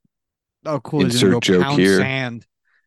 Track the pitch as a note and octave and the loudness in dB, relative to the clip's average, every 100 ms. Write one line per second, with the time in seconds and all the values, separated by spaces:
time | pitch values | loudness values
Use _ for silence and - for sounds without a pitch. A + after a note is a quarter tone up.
0 | _ _ _ _ _ _ D3+ C#3+ - D3+ | _ _ _ _ _ _ -8 -8 -4 -2
1 | F#2 A#2 G2 F#2 - F#2 F#2 - F#2+ F#2+ | 0 2 2 2 2 2 2 2 2 2
2 | - C3+ B2 A#2 - _ _ _ | 0 -4 -6 -10 -18 _ _ _